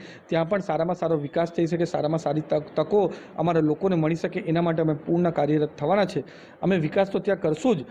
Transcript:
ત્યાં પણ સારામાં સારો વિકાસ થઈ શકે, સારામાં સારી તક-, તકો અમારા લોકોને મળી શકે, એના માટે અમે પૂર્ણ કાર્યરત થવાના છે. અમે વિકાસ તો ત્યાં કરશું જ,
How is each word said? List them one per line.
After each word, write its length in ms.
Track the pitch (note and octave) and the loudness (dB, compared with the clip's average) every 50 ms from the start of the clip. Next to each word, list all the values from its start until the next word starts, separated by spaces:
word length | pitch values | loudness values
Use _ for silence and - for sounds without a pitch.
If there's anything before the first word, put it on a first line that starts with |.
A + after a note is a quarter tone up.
| - - - - - | -8 -14 -18 -20 -8
ત્યાં 220 | - F3+ D#3+ E3 D#3+ | -2 0 0 0 0
પણ 100 | G3+ G3 | 0 -2
સારામાં 360 | F3+ - D#3+ D3+ E3 F3 F3+ | -2 -2 -2 0 0 -2 -2
સારો 220 | E3 - D#3+ E3 | -2 0 0 0
વિકાસ 360 | D3+ C#3+ C#3+ - E3+ E3+ E3 E3+ | 0 -2 -2 -2 -2 -2 0 0
થઈ 140 | - E3+ | 0 0
શકે, 180 | D#3+ F3 E3 E3+ | 0 0 0 -2
સારામાં 340 | D#3+ - D3 C#3+ D3+ D#3+ D#3+ | -2 -2 -2 -2 0 -2 -2
સારી 220 | - D3 C#3+ D#3 | 0 -2 -2 -2
તક-, 340 | D#3 - D#3+ D#3 D3 - - | -2 0 -2 -2 -2 -2 -2
તકો 360 | - D#3 D#3 - G#3 G3 D#3+ - - - - - | -2 0 2 2 2 2 2 0 -6 -12 -10 -6
અમારા 240 | - D#3 E3+ E3+ E3 | -2 0 2 2 2
લોકોને 360 | D#3 D3+ D3+ D3+ F#3 G3 F#3 | 2 2 2 0 0 0 2
મળી 180 | E3 D#3 D#3 E3 | 2 2 2 0
શકે, 260 | E3 - F3+ - F#3 | 0 -2 -4 -4 -4
એના 220 | - - D#3+ E3+ F3 | -4 0 0 2 2
માટે 240 | E3+ E3 D#3+ E3 | 2 2 2 2
અમે 80 | D#3 D3+ | 0 0
પૂર્ણ 360 | D3 - - E3+ E3+ F3 E3+ | -2 -2 0 0 2 2 2
કાર્યરત 400 | D#3+ - D3 C#3+ D3+ D#3 D3+ D3+ - - | 2 2 2 2 2 2 0 0 -2 -4
થવાના 260 | D3 D3 F#3 G#3 G3+ | -2 0 2 2 2
છે. 200 | F#3+ - D3 - - - - - - - - - | 0 -2 -4 -6 -6 -10 -20 -20 -20 -12 -4 0
અમે 160 | E3+ G3 F3+ | 0 2 2
વિકાસ 320 | D3+ D#3 - G3+ G3 F#3+ | 0 0 2 0 0 0
તો 80 | - F#3+ | 0 -2
ત્યાં 220 | - G3+ G3 - | -2 0 -2 0
કરશું 360 | - D#3+ D#3 D3+ - C4 A3 | 0 -2 -2 0 2 2 2
જ, 80 | D#3 B2 - | 2 -2 -6